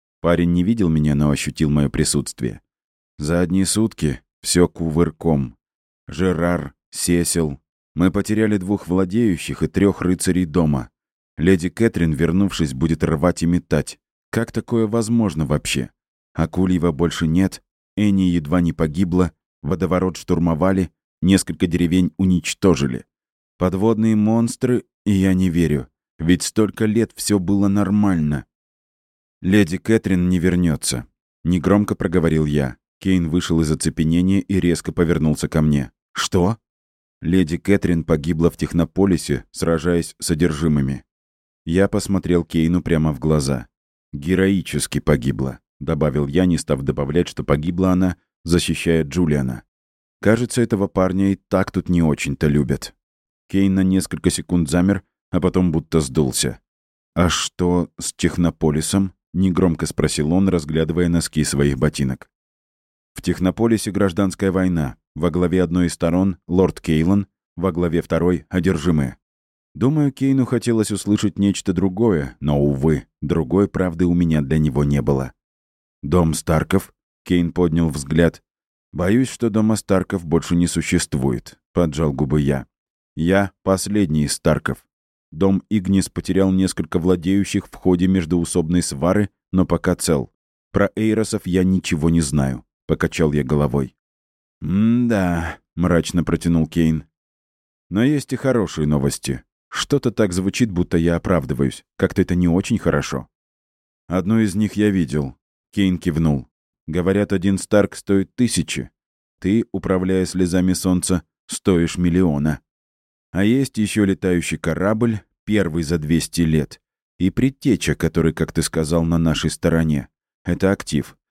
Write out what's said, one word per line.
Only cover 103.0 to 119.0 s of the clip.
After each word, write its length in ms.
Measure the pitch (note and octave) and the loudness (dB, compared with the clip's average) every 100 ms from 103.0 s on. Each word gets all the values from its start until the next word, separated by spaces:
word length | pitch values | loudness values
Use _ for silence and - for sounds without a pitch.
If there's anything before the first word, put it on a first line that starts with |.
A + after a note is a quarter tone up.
| C#2+ C2 - _ _ _ _ _ _ _ - | -2 -8 -10 _ _ _ _ _ _ _ -6
«Одну 320 | F2+ F2+ A2+ | -4 0 2
из 160 | G#2+ F#2 | 0 0
них 180 | G#2 | -2
я 160 | G2+ G#2 | 0 0
видел». 460 | F#2+ D#2+ D2+ C2+ - _ _ _ | 2 0 -2 -6 -8 _ _ _
Кейн 240 | - G2 F2 | -2 0 0
кивнул. 500 | F2+ D#2 E2 C#2+ A#1+ _ _ _ - | -2 0 0 0 -4 _ _ _ -8
«Говорят, 460 | F2 F2 G2 G#2 | -2 0 0 0
один 240 | G2 F#2+ F#2+ | 0 0 -2
Старк 380 | - G#2 G2 - | 0 2 2 -2
стоит 380 | - G2 F#2+ - | 0 0 0 0
тысячи. 540 | A#2+ - D2+ - - _ _ _ _ _ | 0 0 -4 -6 -10 _ _ _ _ _
Ты, 260 | F#2 A2 - | 0 0 0
управляя 520 | F#2+ E2+ F#2 F#2 F#2+ F2+ | -4 -2 0 0 0 0
слезами 460 | F2+ F2+ F2+ F#2 | 0 0 2 2
солнца, 500 | F2+ F#2 F2+ - F2+ - _ - | 0 0 0 0 -2 -4 _ -16
стоишь 500 | - - F2+ E2+ - | -6 0 2 2 0
миллиона. 640 | F2 E2+ F#2 C#2+ D2+ C#2 _ _ _ _ _ _ _ | 0 2 2 0 -2 -4 _ _ _ _ _ _ _
А 140 | F2 G#2 | -2 0
есть 320 | B2+ C3+ - | 0 -2 -2
еще 260 | G#2 A2 | -2 0
летающий 540 | G2 F#2 F#2+ F2 D#2+ D#2+ | 0 0 0 -2 -2 -6
корабль, 640 | E2+ D#2+ F#2+ A2 A#2+ G#2+ - _ - | -4 -2 -2 0 -2 -2 -8 _ -4
первый 380 | G#2 E2+ D#2+ | -2 0 -2
за 140 | D2+ E2+ | -2 -2
двести 440 | D2+ D#2+ - - | 0 0 0 -2
лет, 400 | E2 D#2+ C2+ - _ _ _ - | 0 0 -2 -8 _ _ _ -4
и 120 | F2+ | -2
предтеча, 640 | - B2+ C#3 C#3 F#2+ - D2+ | 0 -2 -2 0 0 0 -2
который, 380 | E2 E2+ D#2+ | -2 0 0
как 180 | D#2 D#2+ | 0 -4
ты 100 | - | -4
сказал, 420 | D#2+ E2 D#2 E2+ | -4 -4 -2 0